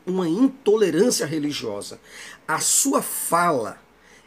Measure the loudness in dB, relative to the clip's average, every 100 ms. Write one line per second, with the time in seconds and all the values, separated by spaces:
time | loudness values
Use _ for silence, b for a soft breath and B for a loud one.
0 | -6 -2 0 2 2 2 2 4 4 4
1 | 2 2 -2 -4 -4 -6 -8 -8 -12 -16
2 | B B B B -6 -4 0 2 2 0
3 | -2 -6 0 2 2 0 -2 -10 _ b
4 | b b